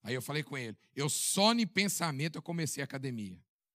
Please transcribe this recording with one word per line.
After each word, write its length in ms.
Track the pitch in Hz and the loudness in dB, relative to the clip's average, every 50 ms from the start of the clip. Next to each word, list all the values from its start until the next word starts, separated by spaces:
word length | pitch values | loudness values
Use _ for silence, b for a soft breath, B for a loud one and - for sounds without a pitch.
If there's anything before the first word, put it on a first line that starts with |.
Aí 140 | _ - 127 | _ -4 -4
eu 60 | 127 | -4
falei 200 | 110 - 139 156 | -4 -2 -4 -4
com 160 | 147 - 143 | -4 -4 -6
ele, 200 | 135 123 113 101 b b b b | -6 -6 -6 -8 b b b b
eu 140 | 131 143 143 | -2 0 0
só 440 | - - - - - 185 196 220 233 | 0 0 0 2 4 6 6 6 6
no 140 | 233 226 | 4 2
pensamento 680 | 170 - 190 208 196 - - 175 165 147 131 151 165 151 | 2 2 2 2 2 0 0 0 0 0 0 -2 -2 -4
eu 40 | 147 | -6
comecei 400 | - - 170 170 160 135 - - | -6 -4 -2 -2 -2 -2 -2 -4
a 40 | 139 | -6
academia. 520 | - - 131 131 135 123 113 104 95 90 87 _ _ _ _ _ _ | -6 -6 -6 -4 -4 -4 -4 -6 -8 -10 -14 _ _ _ _ _ _